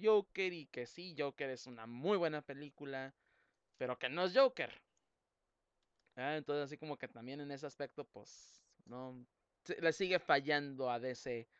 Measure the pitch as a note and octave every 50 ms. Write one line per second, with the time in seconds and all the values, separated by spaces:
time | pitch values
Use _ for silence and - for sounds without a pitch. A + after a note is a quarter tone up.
0 | F#3+ G#3+ G#3+ G#3 G3 - - F#3+ F#3+ F#3 F3+ E3 C#3+ - - B2+ A#2+ - - E3+
1 | F3+ F#3 D#3+ C#3+ C#3+ C#3 C3 - C#3+ C3+ C3 B2 - C3 B2 A2+ A2+ A#2 A#2+ B2
2 | C#3 F#3 G#3 F#3 E3+ D#3 D#3 D3+ C#3 - C3+ C#3 D3 C#3+ - - D3 C#3 C3+ C3
3 | C3+ C3+ - _ _ _ _ _ _ _ _ _ _ _ _ - C3 B2 B2+ -
4 | - B2+ C#3 E3+ F#3 F#3 F3 C4 C4+ B3+ - - C3+ - - - _ _ _ _
5 | _ _ _ _ _ _ _ _ _ _ _ _ _ _ _ _ _ _ _ _
6 | _ _ _ - B2+ C#3+ D3+ D#3 C#3+ - C#3+ D3 C#3+ C3+ D3+ - D#3+ D3+ C#3+ -
7 | - A#2+ A#2+ A#2 A2+ B2+ C3+ D3 D3 C#3+ C#3 C3 D3+ C#3 - - C#3+ B2+ - -
8 | C3+ - - G#2 G#2+ - - - - - - - _ _ _ _ - - A#2+ B2+
9 | C3 B2+ B2+ B2 B2 - _ _ _ _ _ _ - E3+ F3 - E3 E3 D#3 -
10 | G3 F3+ F#3 F3 - - D3+ C#3+ C3+ D3 D3 D3 C#3+ C#3+ C3+ C3 C3 B2 A#2+ A#2
11 | A#2+ C3 B2 - - C3 A#2+ A2+ A2+ - _ _